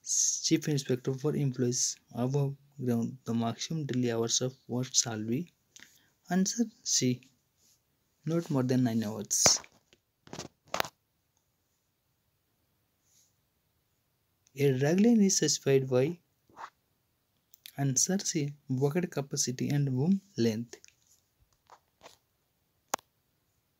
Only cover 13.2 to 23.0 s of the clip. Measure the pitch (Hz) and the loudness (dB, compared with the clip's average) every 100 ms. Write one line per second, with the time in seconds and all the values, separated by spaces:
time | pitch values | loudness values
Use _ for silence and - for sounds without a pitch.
13.2 | _ _ _ _ _ _ _ _ _ _ | _ _ _ _ _ _ _ _ _ _
14.2 | _ _ _ 135 139 127 143 180 226 233 | _ _ _ 0 2 4 2 4 6 6
15.2 | 196 - 151 - - 135 131 123 139 175 | 6 4 2 0 4 2 4 2 2 -2
16.2 | _ _ _ - - _ _ _ _ _ | _ _ _ -18 -18 _ _ _ _ _
17.2 | _ _ _ _ - - 139 131 - 190 | _ _ _ _ -16 -4 -2 0 0 -2
18.2 | - 165 143 143 _ 131 143 165 175 - | -2 -4 -4 -8 _ -2 0 0 -4 -6
19.2 | 143 143 - 127 123 143 139 127 156 196 | -6 -4 -4 -4 -2 0 0 0 0 0
20.2 | _ - 117 110 120 - - _ _ _ | _ -2 0 0 -8 -16 -20 _ _ _
21.2 | _ _ _ _ _ - _ _ - _ | _ _ _ _ _ -20 _ _ -20 _
22.2 | _ _ _ _ _ _ _ - | _ _ _ _ _ _ _ -12